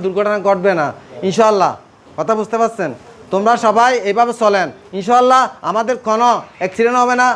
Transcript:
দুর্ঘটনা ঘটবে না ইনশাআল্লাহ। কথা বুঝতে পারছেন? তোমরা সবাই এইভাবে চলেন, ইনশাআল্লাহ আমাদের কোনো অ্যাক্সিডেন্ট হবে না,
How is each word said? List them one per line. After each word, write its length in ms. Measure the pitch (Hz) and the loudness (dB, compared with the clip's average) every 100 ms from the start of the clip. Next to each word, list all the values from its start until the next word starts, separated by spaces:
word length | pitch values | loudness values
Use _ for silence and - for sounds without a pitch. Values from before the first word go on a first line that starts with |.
দুর্ঘটনা 340 | 185 185 208 208 196 | -4 -2 -2 -2 0
ঘটবে 240 | 190 196 | 0 0
না 140 | 175 139 - - - | 0 -2 -6 -16 -8
ইনশাআল্লাহ। 480 | 190 175 220 202 156 107 - _ - - | -2 2 4 4 0 -2 -16 _ -14 -6
কথা 160 | 180 214 | -4 -2
বুঝতে 180 | 214 226 | -2 -2
পারছেন? 300 | 226 226 156 113 - - - | -2 -4 -8 -10 -18 -20 -6
তোমরা 220 | 190 220 233 | -2 0 2
সবাই 340 | 226 214 247 247 196 | 2 4 2 2 0
এইভাবে 240 | 208 240 233 | 0 0 0
চলেন, 280 | 214 196 156 - - 190 | 0 0 -2 -8 -12 -8
ইনশাআল্লাহ 420 | 190 247 254 262 240 - | 0 2 4 4 2 -4
আমাদের 340 | 160 214 220 226 220 | -6 -4 -4 -4 -2
কোনো 180 | 220 240 196 - - | 0 2 0 -4 -8
অ্যাক্সিডেন্ট 380 | 185 220 233 247 | -6 -2 0 0
হবে 140 | 247 247 | 0 2
না, 60 | 254 | 0